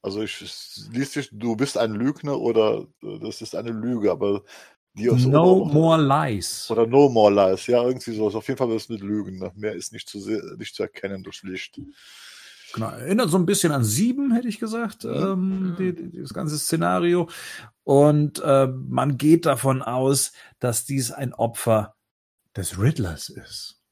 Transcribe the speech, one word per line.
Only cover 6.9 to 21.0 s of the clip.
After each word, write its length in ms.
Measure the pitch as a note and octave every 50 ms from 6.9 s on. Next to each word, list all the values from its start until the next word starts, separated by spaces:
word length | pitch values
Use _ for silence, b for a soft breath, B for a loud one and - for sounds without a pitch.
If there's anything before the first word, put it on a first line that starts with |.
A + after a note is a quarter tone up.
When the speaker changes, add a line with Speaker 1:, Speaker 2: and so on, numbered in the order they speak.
| B2 C#3 D3 C3+
Speaker 1:
more 240 | A#2+ A2+ G#2+ G#2 G2+
lies", 340 | G2+ G2 F#2+ F#2+ F#2+ -
ja, 160 | - B2 A#2+ A#2+
irgendwie 320 | B2 B2+ A#2+ - - A2+
sowas. 180 | G#2+ A2 G#2 G#2
Auf 120 | A2+ -
jeden 100 | - C3
Fall 120 | - C3 A#2
was 180 | A2+ A2 -
mit 140 | - A#2 G2+
Lügen, 380 | G2 G2+ G#2 G#2+ G2 G2 F#2+ F#2
ne? 120 | F#2 F#2+ -
Mehr 180 | G#2 G#2+ A2 G2+
ist 180 | F2+ - -
nicht 160 | A2 A2+ -
zu 140 | - - G#2
se-, 340 | G2 G2+ A2 G#2 - - -
nicht 160 | - A2 - -
zu 100 | - G2
erkennen 380 | F2 _ - - G2 G2+ F#2+ F#2+
durchs 200 | G2 - - -
Licht. 380 | F#2+ F#2 F#2 - - _ - F#2 F#2 B B B B B B B B B B B B B B B B -
Speaker 2:
Genau, 140 | A2+ A2 -
erinnert 380 | - A2 B2 D3+ F#3+ A#3 B3 D#3+
so 80 | D#3+
ein 80 | F#3+ F3
bisschen 280 | E3+ G3+ G3 - E3 D3
an 100 | C3+ A#2
Sieben, 480 | G#2 G#2 C3+ G#3+ A#3+ B3+ C#4 C#4 C4+
hätte 160 | A3+ A#3 B3
ich 100 | A#3+ - -
gesagt, 440 | A#3 G#3+ A3 A#3 A#3 G#3+ - _ -
Speaker 1:
Mhm. 80 | -
Speaker 2:
ähm, 480 | - - F#3+ G3 G3 F#3 F#3 F#3+ F#3+ F#3+ F#3+ F3+
Speaker 3:
Mhm. 40 | E3+
Speaker 2:
die, 200 | F#3+ F#3 F#3 E3+ - - -
die, 100 | E3+ -
das 120 | - C3+ -
ganze 240 | - - D3+ D3+
Szenario. 680 | D3 - - - E3 E3 F3 F#3 F#3 F3 E3+ F3 F3+ E3 E3 B B B B B B B B B _ _
Und, 560 | - C#3 C#3 C#3+ D3+ D3 D3+ D3 C#3+ - -
äh, 280 | - D3+ C3+ C3+ C3+
man 500 | C3 C3 C3 C3 C3 B2+ B2 C3 C#3+ C#3
geht 280 | A#2+ C#3+ D3+ E3 E3 E3
davon 360 | D#3 C3+ A#2+ - C3+ C3 C3
aus, 500 | - A2+ A#2+ B2+ C3 C3+ C#3+ C3+ - - B B B B B _
dass 260 | - B2 A2+ - -
dies 260 | - C#3 C3+